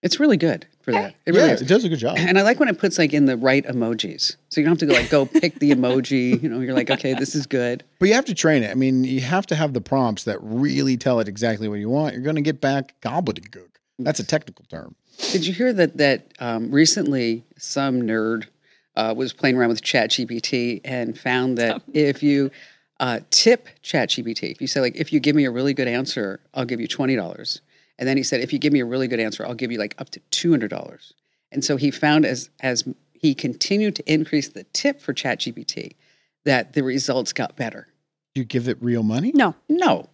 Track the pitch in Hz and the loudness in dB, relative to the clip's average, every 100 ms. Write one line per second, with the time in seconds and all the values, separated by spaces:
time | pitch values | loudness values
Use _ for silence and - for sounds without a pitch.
0 | - - 294 196 165 113 - _ - 117 | -2 2 4 4 2 -2 -6 _ -2 -2
1 | 214 - - 180 302 - 131 196 214 156 | -2 -8 2 6 6 4 4 4 4 0
2 | 117 - 175 185 202 240 269 190 196 175 | -2 0 4 4 4 4 2 2 -2 2
3 | 160 147 139 123 131 135 139 123 113 113 | 2 4 4 4 2 2 0 -2 -2 -2
4 | 107 67 - - _ - 151 170 156 123 | -6 -4 -6 -6 _ 0 2 2 4 2
5 | 120 151 135 160 165 - 143 135 127 131 | 4 2 2 0 0 0 2 4 4 2
6 | 123 135 123 120 147 120 127 131 120 139 | 0 0 2 0 0 -2 -2 -2 0 -2
7 | 135 131 139 156 135 135 123 123 - _ | 0 -2 -2 -4 -2 -2 0 -4 -8 _
8 | 190 226 269 180 165 151 107 127 131 131 | 2 2 2 0 2 2 2 0 2 2
9 | 127 131 123 180 196 156 156 127 - 135 | 0 -2 0 -2 0 -2 -2 -4 -2 0
10 | 123 104 - 98 107 113 143 135 135 123 | 0 -2 -4 -6 -6 -2 0 0 0 0
11 | 135 120 104 101 117 107 110 104 104 135 | 2 0 0 -2 -2 -2 -4 -4 -2 -2
12 | 151 123 135 156 147 147 135 139 131 _ | -2 -4 -4 0 -2 0 0 0 -4 _
13 | 113 143 170 104 85 95 90 _ _ - | -6 -4 -4 -6 -10 -20 -20 _ _ -6
14 | 127 151 - 156 - - _ 80 - - | -2 -2 0 -2 -2 -20 _ -16 -16 -20
15 | _ _ - 190 165 180 254 208 160 - | _ _ -4 -2 -2 0 0 2 0 4
16 | 147 127 - _ 120 117 117 139 160 - | 2 2 -4 _ -6 -4 0 4 4 4
17 | 147 139 117 113 - _ - - 139 127 | 0 0 0 -2 -8 _ -8 -4 0 0
18 | 117 113 110 117 - _ _ _ _ - | 0 0 0 -2 -6 _ _ _ _ -4
19 | 110 113 131 - - 127 120 113 - 135 | -2 -2 -4 0 2 4 2 0 0 0
20 | 110 - 120 117 - 131 120 113 - 127 | 0 -2 -4 -6 -4 -2 -2 -6 -8 -6
21 | 117 113 131 127 127 120 117 113 - 151 | -6 -6 -2 0 0 0 0 -2 -4 0
22 | 147 139 147 143 135 - - _ _ _ | 0 2 2 2 0 -4 -20 _ _ _
23 | 127 120 - - 226 240 - _ - - | -4 -4 0 2 4 2 0 _ -4 -2
24 | 117 - 117 113 80 - 127 - 127 - | -2 -4 -6 -6 -8 -8 -6 0 -2 -2
25 | 156 151 147 147 135 120 139 139 127 120 | -2 0 2 2 2 0 -2 0 -2 -2
26 | 131 - 101 98 _ 135 123 120 - - | -4 -4 -6 -8 _ -8 -6 -4 -6 -2
27 | 135 131 85 - - - _ _ _ - | 0 0 -2 -10 -10 -10 _ _ _ -8
28 | 127 135 127 131 135 143 147 143 120 127 | -2 0 0 -2 -2 -2 2 2 0 -2
29 | 131 120 110 - 110 120 127 117 107 - | -2 -2 -4 -6 -10 -8 -6 -6 -6 -8
30 | - - _ - 170 156 107 - - - | -16 -16 _ -2 2 2 2 -6 -12 -16
31 | - _ _ _ _ - - 139 143 135 | -20 _ _ _ _ -6 -2 0 0 0
32 | 151 151 139 123 - _ 131 123 - - | 2 4 4 0 -8 _ -4 -4 -6 -10
33 | _ _ 160 135 147 123 - 202 214 - | _ _ -2 0 -4 -4 -2 0 0 -2
34 | - 156 156 151 139 - - - 277 277 | -2 0 0 -2 -4 -12 -10 -2 -2 -2
35 | - - 135 120 - 117 - - - _ | -6 -6 -4 -4 -6 -8 -10 -10 -12 _
36 | _ _ _ _ - 127 110 - 131 131 | _ _ _ _ 0 0 0 -2 0 -2
37 | 135 131 113 - 120 - 117 - - _ | -2 -2 -2 -4 -6 -6 -10 -10 -20 _
38 | _ _ _ - 117 127 120 120 120 117 | _ _ _ -8 -4 -2 -2 -4 0 0
39 | 107 113 202 302 220 - _ 320 349 85 | 0 0 0 2 2 0 _ 0 2 0
40 | - | -2